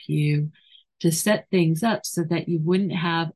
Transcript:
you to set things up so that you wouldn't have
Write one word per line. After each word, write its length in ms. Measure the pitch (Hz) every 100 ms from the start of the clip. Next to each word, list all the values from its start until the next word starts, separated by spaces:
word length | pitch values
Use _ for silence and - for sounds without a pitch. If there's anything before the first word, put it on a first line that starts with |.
| -
you 460 | 151 147 147 151 - _ _ _ _
to 120 | 170
set 340 | 160 - 214 -
things 320 | 190 165 160
up 240 | 226 - -
so 180 | -
that 240 | 160 170 -
you 100 | 170
wouldn't 340 | 156 185 196
have 380 | 175 170 165 165